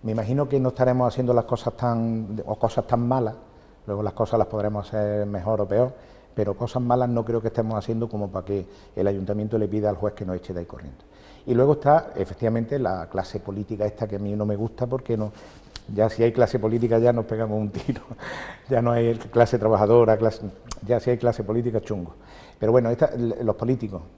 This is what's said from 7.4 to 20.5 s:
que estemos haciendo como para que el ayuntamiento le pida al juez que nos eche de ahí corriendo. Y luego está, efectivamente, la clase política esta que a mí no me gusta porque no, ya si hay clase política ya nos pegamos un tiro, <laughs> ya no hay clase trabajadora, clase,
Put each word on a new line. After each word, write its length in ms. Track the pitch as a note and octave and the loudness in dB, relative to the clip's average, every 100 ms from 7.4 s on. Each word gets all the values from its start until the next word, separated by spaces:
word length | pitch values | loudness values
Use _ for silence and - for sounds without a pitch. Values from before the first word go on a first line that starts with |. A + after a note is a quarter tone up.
que 60 | A2 | -2
estemos 300 | A2+ A2+ A2 | -2 -2 -4
haciendo 320 | A2 A2+ A2+ | -4 -4 -4
como 200 | G#2+ G2+ | -6 -6
para 160 | F#2+ F2+ | -6 -4
que 200 | G2+ F2+ - - - | -6 -6 -18 -12 0
el 120 | G2 | 0
ayuntamiento 500 | G2 F#2+ G#2 G#2+ A2 | 0 -2 -4 -2 -2
le 100 | G2+ | 0
pida 220 | G#2+ G#2 | 0 0
al 60 | F2+ | 0
juez 180 | G2+ | -4
que 120 | - F#2 | -4 -6
nos 100 | F2+ | -6
eche 180 | - | -6
de 80 | F2 | -8
ahí 40 | E2+ | -8
corriendo. 380 | - C#2 C2 - - - - - | -12 -16 -18 -20 -20 -20 -16 0
Y 80 | |
luego 200 | A#2+ C#3 | 4 4
está, 380 | D3+ C#3+ D#3 - - | 4 4 4 2 -6
efectivamente, 640 | F#2 F2+ A#2 A2+ A2+ C3+ | -6 -2 0 0 -2 -2
la 300 | G#2+ F#2 E2 | -2 -4 -4
clase 300 | F#2+ F#2 G2+ | -6 -6 -8
política 460 | - G2 G2+ G#2 G#2 | -8 -8 -8 -4 -4
esta 220 | - G#2+ | -2 -6
que 100 | G2+ | -4
a 20 | |
mí 160 | G2+ G#2 | -4 -2
no 100 | G#2 | -2
me 100 | G2+ | -2
gusta 320 | A2+ - B2 | -4 -4 -4
porque 280 | C3 - A2+ | -4 -2 -4
no, 140 | G#2+ - - - - - - | -4 -8 -20 -20 -20 -18 -6
ya 160 | G2+ A2 | 0 0
si 140 | - | 4
hay 80 | A#2 | 2
clase 260 | B2+ A#2 B2 | 4 2 2
política 380 | A2 A#2 A#2 A2+ | 0 0 2 4
ya 140 | A#2+ | 4
nos 120 | A#2 A2 | 2 -2
pegamos 340 | A2 A2 G#2+ | -4 -2 -2
un 100 | G#2+ | -4
tiro, 320 | - - B2 - - - - | -4 -4 -6 -8 -14 -12 -12
<laughs> 340 | - - - | -14 -16 -2
ya 120 | B2 | 0
no 100 | A#2+ | 2
hay 240 | A#2 A#2 A#2 | 2 2 0
clase 440 | - A#2 A#2 A#2+ | 0 4 6 6
trabajadora, 580 | G#2+ G#2 G#2 A#2+ A2 A2 | 4 4 8 8 8 6
clase, 240 | A2+ - G#2 | 2 0 -12